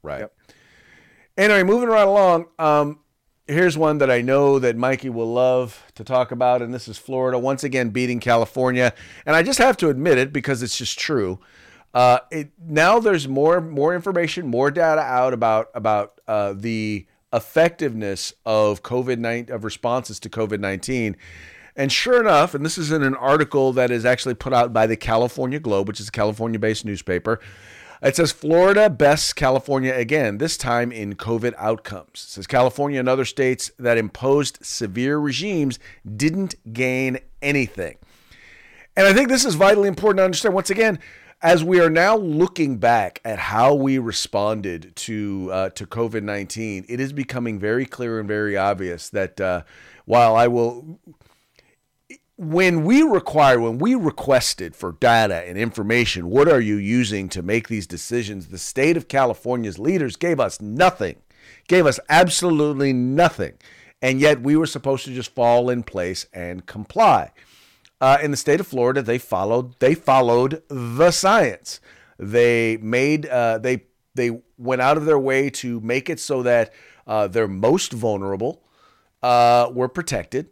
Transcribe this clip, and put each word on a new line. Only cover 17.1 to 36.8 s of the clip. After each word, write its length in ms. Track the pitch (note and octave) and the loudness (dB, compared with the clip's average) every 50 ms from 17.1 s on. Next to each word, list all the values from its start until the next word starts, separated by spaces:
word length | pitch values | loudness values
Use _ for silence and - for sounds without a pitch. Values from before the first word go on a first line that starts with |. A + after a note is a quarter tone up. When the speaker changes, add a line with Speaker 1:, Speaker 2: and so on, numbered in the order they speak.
| _ _ _ _ | _ _ _ _
Speaker 1:
effectiveness 1000 | - A#2 - - - D#3+ E3 E3+ E3+ - D#3+ C#3 A2+ A2 G#2+ G2+ G2 F#2 - - - _ _ | -6 -6 -6 -2 0 2 2 2 0 -2 -6 -6 -6 -6 -6 -8 -6 -8 -10 -12 -12 _ _
of 360 | A2+ A2 G#2+ G#2+ G#2 G#2 G2 | -2 0 2 2 2 0 -4
covid 360 | _ - A#2+ B2+ B2+ B2+ B2+ A#2 | _ -6 -4 -4 -2 -4 -4 -4
nineteen, 360 | A#2 A#2 A#2 A#2+ A#2+ A#2 B2+ | -4 -6 -6 -6 -8 -10 -12
of 80 | A2 | -10
responses 560 | G#2 A2 - - - A#2+ A#2+ B2+ A#2+ - G#2+ - | -10 -10 -12 -6 -4 -4 -4 -4 -4 -8 -16 -14
to 120 | - - | -16 -12
covid 300 | - A2+ A2 G2+ G#2+ G2+ | -6 -6 -4 -4 -4 -6
nineteen. 560 | G2+ G2 G2 F2+ - - C3 B2+ A#2 G#2+ F#2+ _ - - - - - - - - - - _ | -4 -6 -6 -6 -6 -6 -6 -4 -4 -6 -6 _ -16 -20 -20 -20 -20 -20 -20 -20 -20 -20 _
And 160 | - E3 D3 | -6 -4 -2
sure 280 | - - - B3 B3 A#3+ | -2 -2 0 2 2 2
enough, 340 | A#3 G#3+ F3 C#3+ D#3 F3 - | 4 4 4 4 4 2 -2
and 100 | C#3+ C#3+ | -6 -6
this 120 | D#3+ - | -6 -4
is 140 | - E3 D3 | -4 -4 -2
in 140 | D#3 D#3+ C#3+ | -2 0 0
an 100 | C3+ C3+ | 0 -2
article 580 | C3 A#2+ C3+ C#3+ D#3 D3+ - - C#3+ C3+ C3 B2+ | -2 2 2 2 2 2 0 0 2 2 2 2
that 180 | C3 B2+ A#2+ | 2 0 0
is 120 | B2 A#2 A2+ | 0 0 2
actually 300 | B2 B2+ B2 - C3 A#2+ | 0 0 0 -2 -6 -6
put 180 | - - C3+ | -6 -4 0
out 200 | B2+ A#2+ A#2+ A#2+ | 2 2 2 2
by 160 | A2+ A2+ A2 A2 | 2 0 2 2
the 80 | A2+ | 0
California 640 | A2 - A#2 A2+ A2+ B2 B2 - - C3 B2+ C3+ D3+ | -2 -2 -2 0 0 0 0 -2 -6 -6 -6 -6 -6
Globe, 260 | D#3+ A#2 G#2 G2 G2 | -4 -2 -2 -2 -2
which 140 | G2+ G#2 - | -4 -8 -12
is 80 | G#2 A2 | -14 -12
a 20 | |
California-based 720 | - A#2 G#2 G#2+ G#2+ G#2+ A2+ A#2 A2+ G#2+ G#2+ A2 A2 - - | -4 -2 -2 -2 -2 -4 -6 -6 -4 -2 -2 -2 -4 -4 -6
newspaper, 540 | G#2+ G2+ F#2 - - F2+ F2+ - A2 A2+ - - - - - - - - - - - - - | -8 -10 -8 -6 -4 -4 -4 -2 -4 -4 -4 -6 -20 -20 -20 -20 -20 -20 -20 -20 -20 -20 -2
it 140 | - C3+ C3+ | -2 0 2
says, 160 | - E3+ - | 2 0 0
"Florida 560 | - _ - D3+ D#3+ E3+ F3+ F#3+ G3+ G#3 G#3+ G#3+ | 0 _ -2 2 4 4 6 6 6 6 4 4
bests 440 | D#3 A2+ D3+ C#3+ D3 D#3 - - | 4 4 4 4 4 2 0 -6
California 600 | - - D3 C3 C3 C3+ - - C#3 C3+ C3 C3 | -4 -2 0 0 0 0 -2 -2 -4 -2 -2 -2
again, 460 | C3 B2+ A#2+ A2+ C#3+ D#3 C3+ A2 G2+ G#2 | -2 -2 -2 0 0 0 0 -2 -2 -4
this 180 | C#3 E3 - | -4 -6 -6
time 340 | - - C3 A#2+ A#2+ A#2+ A#2+ | -6 -4 -2 -2 -2 -2 -4
in 260 | A#2+ A2+ G#2 G2+ G2+ | -6 -8 -10 -10 -10
covid 360 | - - G#2+ A#2 A2+ A2 B2 A2 - | -10 -6 -4 -4 -2 -2 -4 -6 -4
outcomes." 560 | F2+ G#2+ A2+ G#2+ _ - G#2 F#2 D2+ _ _ | -4 -4 -4 -4 _ -16 -16 -16 -18 _ _
It 160 | - - - | -20 -20 -18
says, 160 | - G2+ F#2+ | -16 -16 -12
"California 520 | - C#3 B2 B2 B2+ A#2+ - C#3+ D3 C#3+ C3+ | -4 0 2 2 2 0 -2 -4 -4 -2 -2
and 100 | B2+ C3 | 0 0
other 160 | C3 C3+ C3 | 0 0 -2
states 460 | - - - C3+ B2+ B2+ - - - _ _ | -4 -2 -2 0 0 0 -2 -6 -12 _ _
that 200 | B2+ A#2+ A#2 A#2 | -2 0 0 0
imposed 600 | A2 G2+ _ - B2+ C3+ C#3 D3 D3 - - - | 0 -4 _ -6 0 2 2 2 0 -2 -6 -12
severe 560 | - - - - A#2+ G2+ F#2 A#2 B2 C3+ D3 D3+ | -14 -12 -8 -8 -8 -6 -4 -4 -2 -2 -2 -2
regimes 600 | D3 C#3+ C3 B2 E3 G#3+ G3 E3 D3 C3+ A#2 - - - - _ _ - G#2+ | -2 -4 -4 -4 -6 -4 -2 -2 -2 -2 -4 -6 -14 -20 -20 _ _ -16 -8
didn't 380 | G#2 C#3 D#3 D#3+ G3 G3 F3+ - _ _ A2+ | -2 -2 -2 -2 -2 -6 -6 -8 _ _ -14
gain 460 | A2+ A#2 | -6 -4